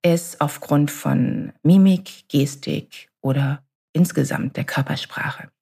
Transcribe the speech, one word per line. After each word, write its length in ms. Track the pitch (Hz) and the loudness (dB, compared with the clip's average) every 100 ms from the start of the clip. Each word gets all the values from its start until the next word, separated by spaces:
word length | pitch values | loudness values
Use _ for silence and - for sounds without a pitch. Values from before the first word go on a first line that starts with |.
es 380 | 175 170 - - | 2 0 -2 -4
aufgrund 480 | 151 - - 147 147 | -4 -4 -2 0 0
von 640 | - - 139 127 - - - | -2 -2 0 0 -2 -8 -2
Mimik, 640 | 151 190 190 185 - - _ | 4 6 6 4 -2 -20 _
Gestik 840 | 147 139 - - - - - - _ | -2 -2 -4 -6 -8 -8 -20 -20 _
oder 420 | 135 135 139 143 _ _ _ | -4 0 -2 -4 _ _ _
insgesamt 640 | 156 175 - - - 135 - | 0 0 2 -2 -2 -6 -6
der 60 | |
Körpersprache. 880 | - - 139 147 - - 156 - - _ | -6 -4 -4 -4 -6 -8 -8 -8 -18 _